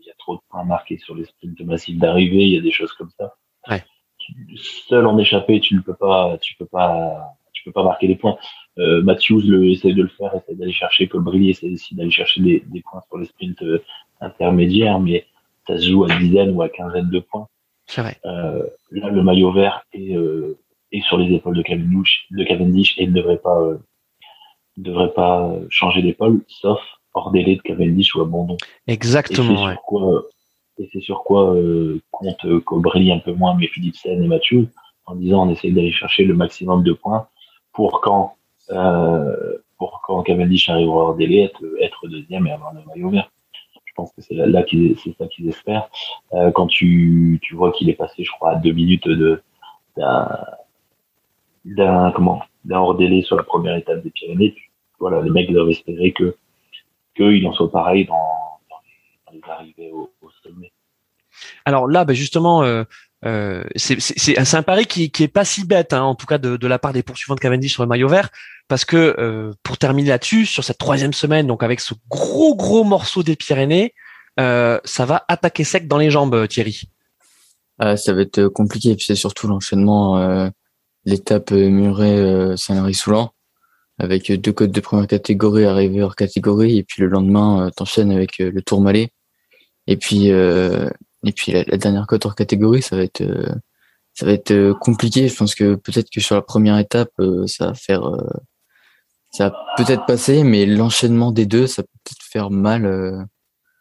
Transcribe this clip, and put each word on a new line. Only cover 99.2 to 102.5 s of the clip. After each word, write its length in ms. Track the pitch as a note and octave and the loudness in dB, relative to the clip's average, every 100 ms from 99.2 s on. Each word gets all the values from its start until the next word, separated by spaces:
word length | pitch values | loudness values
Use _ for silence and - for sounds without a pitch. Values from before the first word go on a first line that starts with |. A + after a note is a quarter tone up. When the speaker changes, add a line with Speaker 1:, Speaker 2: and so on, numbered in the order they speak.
| _ | _
Speaker 3:
ça 180 | - G2+ | -2 -2
va 60 | - - - | -2 -6 -2
peut-être 280 | A#2+ B2+ - | 2 2 0
passer, 380 | B2 - C#3+ | 0 2 4
mais 220 | C#3+ G#2+ G2+ | 6 4 4
l'enchaînement 640 | G#2 A#2 - B2 A#2 A#2+ | 4 2 2 2 4 2
des 140 | A2 G#2 | 2 2
deux, 220 | A2+ B2+ | 2 0
ça 160 | - | -2
peut 60 | G2 _ - | -10 _ -20
peut-être 180 | - | -20
faire 260 | - G#2+ | -10 -6
mal, 360 | G2+ | -2